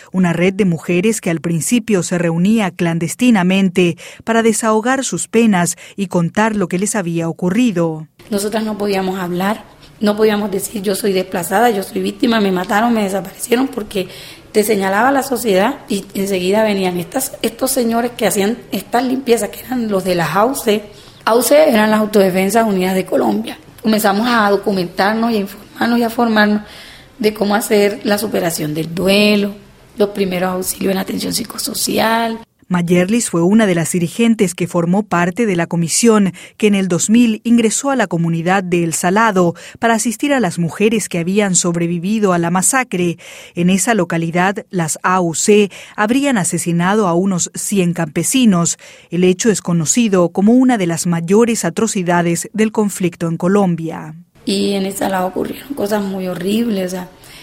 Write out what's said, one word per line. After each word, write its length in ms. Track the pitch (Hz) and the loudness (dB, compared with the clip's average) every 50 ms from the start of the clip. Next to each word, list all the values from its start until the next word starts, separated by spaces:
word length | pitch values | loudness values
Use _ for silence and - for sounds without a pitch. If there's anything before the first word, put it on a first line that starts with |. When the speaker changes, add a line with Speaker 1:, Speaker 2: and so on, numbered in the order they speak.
| - - | -18 -6
Speaker 1:
una 220 | - 185 185 175 165 | -2 0 2 2 2
red 220 | 165 175 185 190 | 2 0 0 2
de 100 | 190 214 | 2 0
mujeres 560 | 185 165 156 - - 180 175 180 226 220 - | 0 0 -2 -2 -2 -2 0 2 0 0 0
que 80 | - 185 | -2 -4
al 100 | 165 160 | -4 -4
principio 600 | - 170 170 165 139 - 240 247 226 - 214 185 | -4 -4 -4 -4 -2 0 0 -2 0 0 0 0
se 160 | 165 - 190 175 | 0 -2 -2 -2
reunía 540 | 175 170 165 165 175 202 220 233 208 180 | -2 0 0 0 2 2 2 2 0 -2
clandestinamente 1200 | 175 - 180 170 165 165 170 160 - - 247 247 233 202 175 180 185 190 196 190 175 196 180 175 170 - - - - - - | -2 -2 -2 -2 0 -2 -4 -4 -4 0 2 4 4 4 4 2 2 2 2 2 2 2 2 2 0 -4 -10 -18 -20 -10 -4
para 180 | - 226 226 | 0 0 2
desahogar 600 | 226 226 214 - - 220 220 220 214 247 262 269 262 | 2 2 2 2 0 0 0 0 2 0 0 0 -2
sus 240 | - - 170 - - | -4 -6 -6 -6 0
penas 480 | - 226 233 226 202 175 175 160 - - - - - | 2 2 4 4 4 2 2 0 -2 -6 -12 -16 -10
y 120 | - 196 180 | -8 -6 -2
contar 480 | - 180 165 165 - 202 214 226 220 | 0 0 0 0 0 0 0 0 0
lo 120 | 208 190 160 | -2 -2 -2
que 120 | - 180 | -2 -2
les 160 | 202 208 - | -2 -2 -2
había 340 | 220 185 170 170 165 165 165 | -4 -4 -4 -4 -4 -4 -4
ocurrido. 760 | 160 - - 180 185 220 254 240 190 175 170 165 160 156 156 - _ - - - | -4 -2 -2 0 2 2 2 2 2 0 0 -2 -2 -6 -10 -16 _ -20 -10 -6
Speaker 2:
Nosotras 320 | 220 202 202 214 202 214 220 | -4 -4 -2 -2 -2 -4 -4
no 120 | 220 214 | -4 -4
podíamos 440 | 208 208 208 196 190 190 185 185 190 | -4 -2 -2 -2 -2 -2 -2 -4 -4
hablar, 460 | 185 175 180 175 185 196 220 - - - - - - - - - | -4 -4 -4 -2 -2 -2 -2 -4 -8 -16 -20 -20 -20 -20 -8 -2
no 160 | 220 208 208 214 | 0 0 2 2
podíamos 320 | 220 220 214 208 208 214 | 2 2 2 0 -2 -2
decir: 320 | 185 196 185 - - 220 | -4 -6 -6 -6 -8 -6
"Yo 140 | 185 208 190 | -4 -2 -2
soy 180 | 190 - 208 190 | 0 0 0 0
desplazada, 560 | 190 185 185 - 190 170 170 196 202 233 247 | 0 -2 -2 -4 -6 -4 0 2 2 2 2
yo 140 | 220 196 190 | 2 0 -4
soy 180 | - - 196 | -6 -6 -4
víctima, 380 | 185 196 202 - - 240 226 226 | -4 -4 -2 -2 0 0 2 2
me 120 | 202 196 | 2 2
mataron, 400 | 185 180 180 190 220 202 226 240 | 0 0 -2 0 0 2 2 2
me 120 | 233 220 208 | 2 0 0
desaparecieron", 640 | 190 196 196 180 196 - - - - 240 240 269 269 | -2 -2 -4 -6 -8 -10 -12 -2 0 0 0 0 -2
porque 400 | - - 208 - - 196 185 190 - - - - - - - - | -4 -8 -10 -6 -6 -6 -6 -6 -10 -16 -18 -20 -20 -20 -20 -4
te 120 | - 214 208 | -2 0 0
señalaba 480 | 214 220 196 196 190 190 202 233 262 | 2 0 0 0 0 2 2 2 2
la 100 | 277 277 | 2 0
sociedad 600 | 254 269 262 220 220 233 190 185 202 240 285 - - - | 0 -2 -4 -2 0 0 2 2 2 2 -2 -4 -6 -6
y 180 | - 196 190 - - | -6 -6 -6 -6 -6
enseguida 480 | 208 196 196 202 185 180 180 196 214 220 | -4 -4 -2 -2 -2 0 0 2 2 2
venían 340 | 214 208 196 190 180 180 175 | 2 0 0 -2 -2 -2 -4
estas, 400 | 170 170 - 269 262 - - - - | -6 -6 -6 -6 -6 -6 -6 -6 -6
estos 260 | 226 220 - 262 254 | -6 -4 -2 -4 -2
señores 440 | - 277 240 226 226 233 240 240 240 - | 0 0 0 0 0 0 -2 -2 -2 -2
que 80 | 240 | -2
hacían 320 | 190 170 208 190 202 233 - - - | 0 0 0 0 -2 -2 -4 -8 -8
estas 320 | - 202 - - - 233 262 | -8 -8 -6 -2 -2 -2 0
limpiezas, 460 | 247 254 254 269 - 233 226 208 202 | 0 -2 -2 0 0 0 0 0 -4
que 100 | - - | -8 -12
eran 320 | - - 254 247 233 214 | -10 -6 -4 -4 -2 -2
los 120 | 202 190 175 | -2 -2 0
de 120 | 190 180 | 0 0
las 200 | 175 165 151 156 | 0 0 0 2
auce. 500 | 190 214 247 277 - - 233 202 214 208 - - - - - - - - | 2 2 2 0 -2 0 0 0 0 -2 -8 -16 -20 -20 -20 -20 -8 -2
auce 460 | - 220 240 240 - 285 294 311 311 | 0 2 2 4 4 6 6 6 6
eran 220 | 247 214 214 214 | 4 4 4 4
las 80 | 214 214 | 4 2
Autodefensas 640 | 214 208 - 214 190 190 175 190 190 196 196 233 226 | 2 2 2 2 4 4 2 2 0 2 2 2 2
Unidas 300 | 220 196 185 185 185 185 | 2 2 0 0 0 0
de 100 | 190 185 | -2 -2
Colombia. 540 | - - - 254 226 208 208 226 - - - - - - - - | 0 -2 0 0 0 0 -2 -4 -6 -10 -14 -18 -20 -20 -6 -2
Comenzamos 440 | 214 220 208 214 208 196 202 226 247 | 0 0 2 2 2 2 2 0 2
a 220 | 240 233 208 202 | 2 2 2 2
documentarnos 840 | 202 196 202 220 196 190 180 175 - - 190 196 220 226 226 233 233 | 2 2 0 -2 -2 -2 -2 -4 -2 0 0 0 2 0 0 0 0
y 20 | |
a 40 | 214 | 0
informarnos 580 | 196 196 - - - - - - 220 226 240 240 | -2 -4 -8 -14 -20 -20 -8 -4 -2 0 0 0
y 40 | 240 | 0
a 60 | 226 | 0
formarnos 520 | 233 - 240 233 220 214 214 208 208 208 208 - - - - - - - - - - - | 0 0 0 2 2 2 2 2 2 0 -2 -8 -14 -20 -20 -20 -20 -20 -20 -20 -12 -4
de 120 | - 214 | -2 -2
cómo 220 | 214 - 196 208 202 | 0 0 -2 0 0
hacer 460 | 208 - - 226 208 202 202 202 - - | -2 0 0 2 2 2 2 0 -2 -2
la 120 | - 202 208 | -2 -2 -2
superación 560 | 226 208 - 196 180 170 170 - 160 151 151 | -2 -2 -2 -2 -2 -2 -2 -4 -4 -4 -4
del 220 | 160 156 165 165 | -4 -6 -6 -6
duelo, 580 | 170 180 190 196 202 208 208 208 208 202 202 202 - - - - - - - - - | -2 0 2 4 4 4 4 4 2 0 -2 -6 -10 -16 -20 -20 -20 -20 -16 -2 -2
los 120 | 208 202 | -2 0
primeros 420 | 202 202 202 185 180 180 185 185 | 0 -2 -2 -2 -2 -2 -2 -2
auxilios 420 | 185 185 190 - - - 190 190 190 | -2 -4 -4 -6 -6 -4 -2 -2 -2
en 40 | 190 | -2
atención 340 | 190 - - 185 190 185 | -4 -4 -6 -6 -6 -4
psicosocial. 1080 | 180 165 233 - - - - - 214 - - - - 208 214 220 226 226 233 226 226 220 - - _ _ _ _ | -6 -6 -6 -8 -10 -10 -8 -8 -6 -6 -4 -2 0 0 0 0 0 0 -2 -4 -6 -8 -12 -18 _ _ _ _
Speaker 1:
Mayerlis 600 | 180 175 175 165 180 180 180 185 220 240 226 - | -4 -4 0 2 2 2 2 2 0 -2 -2 -2
fue 100 | - 170 | 0 0
una 240 | 170 180 208 226 226 | 2 4 4 4 4
de 80 | 202 180 | 2 2
las 200 | 170 160 - - | 0 -2 -2 -2
dirigentes 600 | 185 170 160 - - 233 233 226 214 208 175 - | -2 -4 -4 -2 0 2 2 2 2 0 -2 -2
que 140 | - 180 165 | -4 -6 -2
formó 340 | - 208 170 165 180 202 | -2 -2 0 2 0 0
parte 460 | 214 - - 175 175 175 180 - 240 214 | 0 0 0 0 0 0 0 -2 -2 0
de 80 | 185 | 0
la 100 | 170 170 | -2 -2
comisión 680 | 160 - 165 170 156 - - - 233 220 214 202 185 175 - - - _ | -2 -2 -2 -2 -2 0 2 4 4 4 4 4 2 -2 -6 -12 -20 _
que 120 | - - 208 | 0 2 2
en 80 | 202 | 2
el 120 | 196 190 185 | 2 0 0
dos 220 | 175 170 - - | 0 0 2 2
mil 320 | 214 240 247 226 214 208 - | 4 4 4 4 2 -2 0
ingresó 460 | 233 233 233 240 220 202 - - 277 | 2 2 4 4 2 0 0 -2 -2
a 60 | 277 | 0
la 100 | 254 214 | 0 0
comunidad 580 | 180 185 165 165 165 165 165 160 175 185 202 190 | 0 0 0 0 0 -2 -2 0 0 0 0 0
de 200 | 180 175 175 170 | 0 0 0 0
El 100 | 165 156 | 0 -2
Salado 640 | - - 180 185 208 226 226 202 185 180 170 170 - - - - - | -2 0 0 2 2 2 2 4 4 2 2 0 -2 -10 -20 -8 -2
para 160 | - 233 233 | 0 0 2
asistir 400 | 220 - 247 220 - - 285 285 | 2 0 -2 -2 -2 -2 0 2
a 40 | 262 | 2
las 200 | 226 170 165 - | 0 0 0 -2
mujeres 500 | 170 156 - - 202 220 226 214 - - | -4 -4 -2 0 0 2 2 0 -2 -4
que 80 | - 175 | -4 -4
habían 380 | 170 170 190 214 208 196 180 | -2 0 0 0 0 2 0
sobrevivido 760 | - - 180 170 175 170 170 175 170 160 190 220 226 208 190 | 0 0 0 0 0 -2 -2 -2 -4 -2 -2 0 0 2 2
a 60 | 180 170 | 2 2
la 140 | 170 170 | 0 0
masacre. 640 | 175 185 180 - - 262 254 254 - 180 180 175 165 - - - - - - - - | 0 0 0 0 0 0 -2 -2 -2 -2 -2 -2 -4 -6 -10 -18 -20 -20 -20 -12 -4
En 160 | 180 175 175 | 0 2 2
esa 240 | 190 190 - - 233 | 2 2 2 0 0
localidad, 720 | 208 175 165 185 165 165 165 151 175 175 190 208 214 - - | 0 0 0 -2 -4 -4 -2 0 0 0 0 -2 -4 -8 -6
las 300 | - 185 165 151 - - | -6 -4 -4 -4 -6 -4
A 180 | - 190 185 190 | -2 0 0 2
U 140 | 180 170 156 | 0 0 -2
C 380 | - - - 214 208 208 185 - - - - - | -2 2 4 4 4 4 2 -2 -10 -20 -14 -4
habrían 420 | - 208 214 247 277 277 285 262 208 | -4 -2 0 0 0 2 2 0 0
asesinado 680 | 170 - - 170 - 175 170 170 170 185 202 220 214 180 | 0 0 -2 -4 -2 -2 0 0 0 2 2 2 2 2
a 80 | 165 | 2
unos 340 | 170 185 202 190 170 - - - | 0 0 0 0 -2 -4 -4 -6
cien 380 | - - - 208 196 180 175 170 | -8 -6 -2 0 0 0 0 0
campesinos. 840 | 175 170 156 - 175 160 - - 262 254 226 190 175 170 151 - - - - - - - _ | -2 -4 -4 -4 -4 -2 0 2 4 4 4 4 4 2 0 -2 -6 -10 -18 -20 -20 -14 _
El 140 | - 170 180 | -2 2 2
hecho 260 | 180 185 180 - 240 | 2 2 2 2 0
es 120 | 202 - | 0 0
conocido 680 | - - 175 170 160 139 - - 240 220 196 185 175 170 | -2 -2 0 0 0 0 2 2 2 2 4 2 2 2
como 240 | 170 - 190 208 240 | 2 2 4 4 6
una 240 | 254 262 247 247 220 | 6 6 4 4 2
de 80 | 185 | 0
las 220 | 170 165 160 - 175 | -2 -2 -2 -2 -2
mayores 580 | 170 170 165 165 196 214 240 226 233 - - | -2 -2 0 2 4 4 4 4 2 -2 -2
atrocidades 880 | 170 165 - 220 220 - 208 180 170 175 175 170 170 170 165 - - - | -2 -2 -2 -2 -2 -2 -2 0 2 2 2 2 2 0 -2 -4 -6 -2
del 180 | 202 220 220 | 0 0 0
conflicto 560 | 214 - 208 202 - - 185 170 175 - 175 165 | 0 0 -2 -2 -2 -2 -2 -4 -2 -4 -4 -4
en 100 | 165 165 | -4 -2
Colombia. 760 | - 175 196 208 202 180 170 160 160 160 160 170 160 156 156 165 175 _ _ _ - | 0 2 2 2 2 2 0 -2 -4 -8 -10 -10 -12 -14 -16 -18 -20 _ _ _ -6
Speaker 2:
Y 280 | - 196 196 202 202 202 | -4 -2 -2 0 0 -2
en 120 | 196 190 | -2 -2
El 80 | 196 196 | -4 -4
Salado 320 | - - 202 190 185 185 | -4 -4 -2 -2 -2 -2
ocurrieron 480 | 185 185 - - - - - - - 277 | -2 -4 -4 -6 -6 -8 -12 -12 -12 -6
cosas 300 | 269 214 202 214 208 202 | -6 -4 -2 -2 -2 -2
muy 240 | 196 190 190 185 185 | -4 -6 -6 -6 -6
horribles, 580 | 180 170 170 190 208 220 233 240 214 190 185 | -6 -6 -4 -2 -2 0 0 0 -2 -2 -2
o 40 | 180 | -4
sea, 180 | 185 180 180 175 - - - - - - | -6 -8 -10 -12 -16 -20 -20 -20 -20 -20